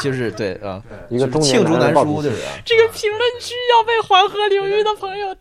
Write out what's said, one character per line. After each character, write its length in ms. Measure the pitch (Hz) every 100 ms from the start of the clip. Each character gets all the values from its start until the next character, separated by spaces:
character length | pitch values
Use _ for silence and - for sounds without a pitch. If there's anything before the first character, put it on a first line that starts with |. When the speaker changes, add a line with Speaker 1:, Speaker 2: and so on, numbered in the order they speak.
Speaker 1:
就 100 | 139
是， 160 | 131 117
对， 220 | 95 104 90
啊， 280 | 101 95 - - -
Speaker 2:
一 80 | 120
个 80 | 131
中 140 | 151
年 220 | 147 226
男 80 | 165
人 80 | 160
的 140 | 143
暴 100 | 156
脾 120 | 143 151
气。 40 |
Speaker 1:
就 80 | 147
是 0 |
罄 0 |
竹 0 |
难 0 |
书， 0 |
就 0 |
是 120 | - -
啊。 60 | -
Speaker 3:
这 140 | - 453
个 100 | 453
评 200 | - 427
论 120 | 427 480 480
区 160 | - 480 494
要 100 | 480 453
被 200 | 453 -
黄 220 | 381 392
河 180 | 403 415
流 180 | 392 392
域 160 | 415
的 100 | 427 415
朋 180 | 392 392
友 160 | 403 381